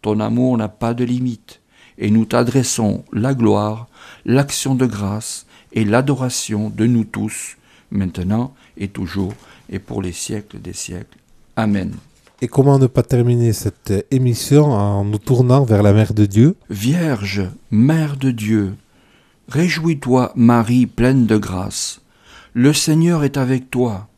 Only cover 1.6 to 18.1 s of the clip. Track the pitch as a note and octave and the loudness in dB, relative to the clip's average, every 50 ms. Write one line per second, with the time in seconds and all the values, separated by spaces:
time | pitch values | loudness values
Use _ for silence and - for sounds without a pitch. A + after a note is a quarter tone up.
1.6 | _ _ _ _ - _ _ - - G#2+ G#2 A2+ A2 G#2+ - B2 A#2+ A#2+ - C3+ | _ _ _ _ -20 _ _ -6 0 2 2 2 2 2 2 0 0 2 2 0
2.6 | B2 - - - A2+ G#2 G2+ - - _ - G2 A2 C3+ C#3 B2+ A2+ G#2+ G#2 G2+ | 0 0 -2 -2 -2 -2 -2 -4 -8 _ -6 -4 -2 -2 0 2 2 2 2 2
3.6 | G#2 G#2+ A2 A2+ A#2+ _ _ - - - - - _ - A#2 C3+ C#3 C#3+ - - | 0 -4 -6 -8 -14 _ _ -20 -20 -20 -20 -12 _ 0 2 2 2 0 -4 -6
4.6 | - C3+ C3+ B2 C3 B2 G#2 G2+ G2+ G2 G#2 G#2+ A2 - - - - _ _ - | -4 -2 0 0 0 -2 -2 -4 -6 -6 -6 -6 -8 -10 -14 -14 -16 _ _ -20
5.6 | _ _ - A2+ A2 G2+ G#2+ B2+ C3+ C#3 C#3+ A#2 B2+ B2+ B2 - - - G#2+ G#2 | _ _ -4 -2 0 2 2 2 2 0 -2 -2 -2 -6 -6 -6 -8 -6 -6 -4
6.6 | G#2+ G#2+ G#2+ G#2+ G#2+ A#2 B2 A#2 A2 G2+ - G#2+ G#2 G#2+ - - - - - _ | -6 -6 -4 -2 0 2 2 0 0 -2 -6 -6 -6 -6 -8 -10 -16 -16 -18 _
7.6 | _ _ _ _ _ _ - G2+ G2 F2+ E2 F#2+ F2 F#2 G#2 A2+ A#2+ C#3 - _ | _ _ _ _ _ _ -4 -4 -4 -4 -6 -6 -4 -2 -2 -2 -2 -4 -10 _
8.6 | _ _ _ - G2 G2 - - F#2+ E2+ E2+ G2 F#2+ F#2 A2+ - - - - - | _ _ _ -10 -10 -10 -8 -8 -10 -6 -6 -6 -6 -6 -8 -12 -20 -20 -20 -20
9.6 | _ - F2 F#2+ - - A#2+ G#2+ F#2+ F#2 E2+ - - - - G#2 G#2 _ - G#2 | _ -12 -12 -12 -10 -8 -8 -8 -6 -8 -8 -10 -10 -8 -8 -10 -10 _ -20 -16
10.6 | - F2+ F2+ - - - F2 F2+ A2 _ _ _ _ _ _ _ _ _ _ - | -14 -14 -12 -12 -12 -12 -12 -14 -14 _ _ _ _ _ _ _ _ _ _ -4
11.6 | A2+ G#2+ G2+ G2+ F#2 - - - _ _ _ _ _ _ _ _ C3 - - - | -2 0 0 -2 -2 -6 -10 -12 _ _ _ _ _ _ _ _ -8 -4 0 2
12.6 | C3 C#3+ C#3 C3+ C3+ B2 _ - A#2+ _ C3+ B2 A#2+ A#2+ A#2+ A#2+ A#2 A#2 G#2 - | 2 4 4 4 2 2 _ -2 -2 _ 0 0 2 2 2 2 2 0 0 -2
13.6 | - G2+ - _ _ - G2+ F#2+ - _ C#3 C3 B2+ B2 A#2 - - - C#3+ D3 | -4 -8 -8 _ _ -4 -4 -4 -2 _ -2 0 0 0 -2 -2 -2 2 4 4
14.6 | D3+ D3 B2+ G2+ G2+ G2+ G2+ G2+ G2 G2+ G#2 G#2 _ - C3 A#2+ B2+ B2 B2+ C#3+ | 4 4 2 0 0 0 0 0 -2 -2 -4 -4 _ 0 2 2 4 4 4 4
15.6 | C#3 A#2 A2 G2+ G#2 G2+ G2 G#2+ A2 - A2 G#2+ G#2+ G2+ G2 A2 A#2+ D#3 G3 _ | 4 4 4 4 6 6 6 4 4 2 2 2 2 2 6 4 4 4 4 _
16.6 | _ _ A2 G2 G#2 B2 D#3 F3+ E3+ D#3+ C3+ G2+ G2+ G2 F#2+ G2+ F#2+ F2+ - - | _ _ -10 -4 0 0 0 0 0 -2 -2 -4 -6 -6 -4 -4 -4 -6 -8 -14
17.6 | - _ A2+ G#2 A#2+ C#3+ D#3+ D#3+ D#3 D3 | -10 _ 2 4 4 4 4 2 0 -2